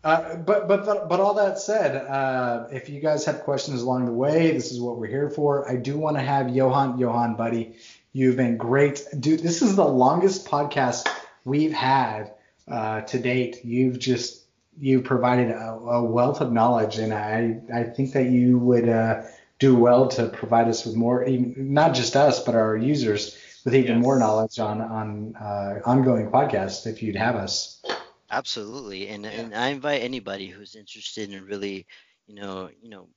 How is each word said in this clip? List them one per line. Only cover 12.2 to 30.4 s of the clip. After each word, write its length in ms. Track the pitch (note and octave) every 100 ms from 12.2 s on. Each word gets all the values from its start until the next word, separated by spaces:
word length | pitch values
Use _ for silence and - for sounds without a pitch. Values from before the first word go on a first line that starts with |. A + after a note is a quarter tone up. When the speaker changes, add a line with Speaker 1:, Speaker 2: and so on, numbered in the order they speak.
| G2+ - _ _ -
Speaker 1:
uh, 340 | A#2+ A2 A2
to 160 | G#2+ B2+
date. 420 | B2 B2+ A#2+ -
You've 340 | A#2 A#2+ B2+ B2
just, 460 | B2+ A#2+ - - _ _ _ -
you've 280 | C#3 C3 B2+
provided 440 | B2 B2 B2 A#2
a, 200 | A2+ A2+
a 320 | A2+ A#2+ A#2+
wealth 380 | A#2 A2+ B2+ C#3+
of 100 | C3+
knowledge, 460 | A2+ A#2 A#2+ G#2+ A2+
and 140 | A2
I, 480 | G#2+ G#2+ A2+ A#2 A2+ -
I 100 | A#2
think 280 | A#2 - C3+
that 120 | C#3 B2+
you 340 | B2 B2 B2
would, 300 | B2 A#2+ A#2
uh, 340 | A2+ A2+ G#2+ - - _ _
do 160 | C3+
well 360 | B2 A#2+ B2 C3
to 180 | - A2+
provide 400 | - - A#2 A#2
us 180 | A2 A#2
with 100 | A2+
more, 280 | A#2 B2
even, 500 | B2+ B2+ B2 C3+ C3+
not 220 | C#3+ D#3+ B2+
just 220 | A#2 C3+
us, 260 | D3 -
but 120 | - A2+
our 200 | A2 G#2+
users 640 | B2 D3 A#2 G#2 - - - -
with 100 | C3
even 220 | C3 B2 A#2
Speaker 2:
Yes. 80 |
Speaker 1:
more 160 | B2 C3+
knowledge 400 | A2 G#2+ A2 -
on, 220 | G#2+ G#2+
on, 540 | A2+ A2 G#2+ G#2 G#2+ A2+
uh, 420 | G#2 G2+ G2+ G2+ A#2+
ongoing 440 | C3 B2+ A#2 G#2
podcasts 560 | B2+ - G#2 G2 - A2+
if 160 | A2
you'd 140 | A2 G2
have 200 | A2+ A2+
us. 460 | F#2+ - - - - - - _ _
Speaker 3:
Absolutely, 760 | - - - G#2 B2+ A2+ F#2+ G2
and, 160 | G#2
Speaker 2:
Yeah. 80 | A2
Speaker 3:
and 240 | G#2+ A#2 G#2+
I 140 | B2
invite 320 | C#3 C#3 C#3+
anybody 440 | A#2+ B2+ G2 G2